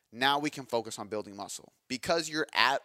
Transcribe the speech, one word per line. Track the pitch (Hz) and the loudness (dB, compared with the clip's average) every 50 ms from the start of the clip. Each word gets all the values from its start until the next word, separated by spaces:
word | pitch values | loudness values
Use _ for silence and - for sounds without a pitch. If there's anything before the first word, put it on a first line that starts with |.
| _ _ 107 | _ _ -4
Now | 117 131 139 139 143 | 2 2 4 4 4
we | 147 151 | 0 -2
can | - 143 131 | -6 -6 -6
focus | - - 117 110 110 - - | -2 -2 -2 -2 -2 -8 -10
on | 107 101 | -8 -6
building | 110 107 104 107 98 | -6 -6 -6 -6 -10
muscle. | 101 98 90 - - - - _ _ _ _ | -12 -12 -12 -12 -14 -14 -18 _ _ _ _
Because | 170 175 - - 170 165 160 156 | -8 -6 -2 0 0 0 0 -2
you're | 151 156 151 - - | -2 -4 -4 0 4
at | - 113 123 139 131 - | 6 6 6 6 2 0